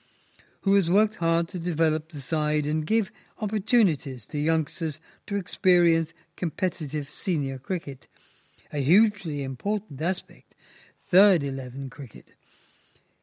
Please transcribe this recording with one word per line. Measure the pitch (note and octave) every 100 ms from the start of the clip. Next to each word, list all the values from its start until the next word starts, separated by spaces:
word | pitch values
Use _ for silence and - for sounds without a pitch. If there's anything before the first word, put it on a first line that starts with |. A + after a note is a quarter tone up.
| _ _ _ _ _ _
who | G3
has | G3 E3
worked | G3 G#3+ -
hard | E3 E3 E3
to | F3+
develop | F3 D#3 D#3+ D#3 -
the | C#3+
side | - D#3 D3+ D3+
and | D3 D#3 D#3
give | A3 F#3+ - _ -
opportunities | G#3 G#3+ - A#3+ G3 D3 C#3 B2+
to | - D3
youngsters | D3+ D#3+ D3+ - D#3+ - _ _ -
to | G3+
experience | - - F#3 F3+ E3+ E3 E3 - _
competitive | - E3+ - F#3 - C#3+ D3+ C#3
senior | - F#3+ D#3 C3+ C3
cricket, | - F3+ C#3+ C3 - _ _ _ _ _ _
a | D3
hugely | C3+ G3 A3 - D#3+ D3
important | C3+ C3 G3+ G#3+ G#3+ C3+
aspect, | E3+ F#3 - - _ _ _ - _ _
third | _ F3+ G#3 E3+
eleven | C#3+ C3+ B2+ C3+ C3+
cricket. | - B2+ B2 - _ _ _ _ _ _ _ _ _